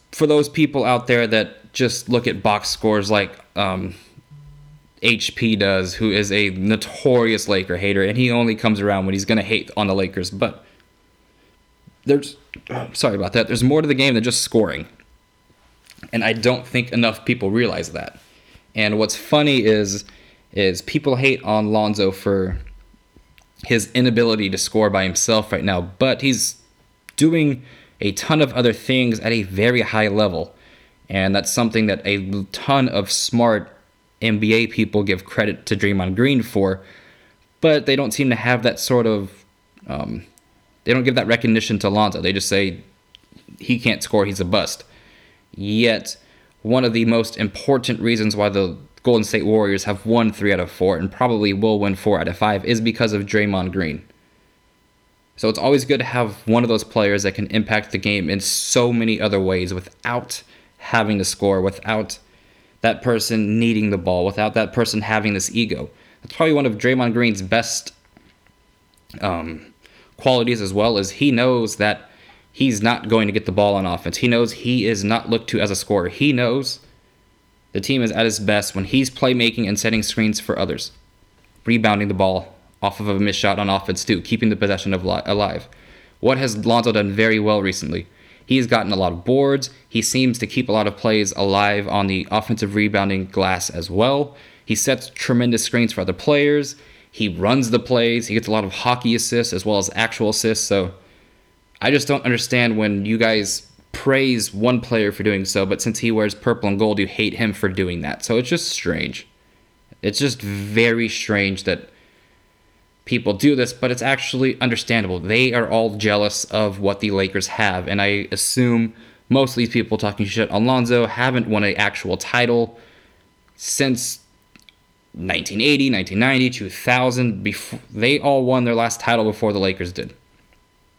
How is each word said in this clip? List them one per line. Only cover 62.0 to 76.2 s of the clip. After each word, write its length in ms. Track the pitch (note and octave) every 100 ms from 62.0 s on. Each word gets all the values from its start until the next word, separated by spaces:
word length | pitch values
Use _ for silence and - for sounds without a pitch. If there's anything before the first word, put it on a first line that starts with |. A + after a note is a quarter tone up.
| G#2 - _ _ _ _ _ _
that 200 | A#2 G#2+
person 580 | B2+ A2+ - A2+ G#2 A2
needing 300 | A#2 A2 G#2+
the 80 | G2
ball, 260 | F2+ F2+ F#2
without 280 | G2 G#2+
that 200 | A2+ G#2
person 280 | - A2+ A2+
having 320 | G#2 A2 G#2+
this 160 | G2+ -
ego. 380 | A#2 A2+ F2 D2 - _ _
That's 140 | - -
probably 180 | D#3+
one 140 | D3 C#3
of 100 | G#2
Draymond 360 | B2 B2+ A#2+
Green's 280 | A#2 A#2+ G2+
best, 520 | F#2+ A2+ A#2 - - - _ _ _ _ _ _ _ _ _ _ _ -
um, 520 | G2 F2 D#2+ D#2+ - _ - _ _ -
qualities 440 | C3+ B2+ A#2 A#2+
as 100 | G2
well, 280 | G2 A2 G#2+
is 120 | F#2+
he 200 | - C#3+
knows 460 | A#2+ B2+ B2 A2 -
that 340 | G#2 - - - - - _
he's 300 | - C3+ G2+
not 260 | A2 A#2+ G#2
going 200 | A2+ G#2+
to 40 |
get 140 | G#2 -
the 60 |
ball 240 | F#2+ G2+ G2+
on 100 | F#2+
offense. 320 | E2+ - -
He 100 | B2+
knows 240 | A#2 A#2
he 360 | - B2 B2 G#2+
is 160 | G#2+
not 260 | G2+ A2+ -
looked 200 | A2+ -
to 80 | A2
as 100 | G2+
a 60 | G2
scorer. 340 | - G#2 F2
He 240 | -